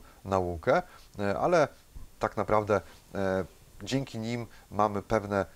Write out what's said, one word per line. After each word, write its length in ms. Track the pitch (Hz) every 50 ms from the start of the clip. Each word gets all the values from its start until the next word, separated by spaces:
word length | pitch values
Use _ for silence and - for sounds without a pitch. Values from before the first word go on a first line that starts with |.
| - - - - -
naukę, 580 | 95 98 95 92 87 87 80 - - 139 180 175 - - - - - - -
e, 200 | 101 101 98 -
ale 300 | - 160 180 170 143 - - - - - - - - - - -
tak 180 | - 107 -
naprawdę, 440 | 113 101 - 107 107 104 98 107 95 - - - - - - -
e, 300 | 98 98 95 95 95 90 - - - - - - - -
dzięki 360 | - 123 135 139 - - 113
nim 280 | 110 113 120 120 117 - - - - -
mamy 320 | 98 98 104 107 101 101 92
pewne 440 | - 113 107 101 101 101 98 92 - -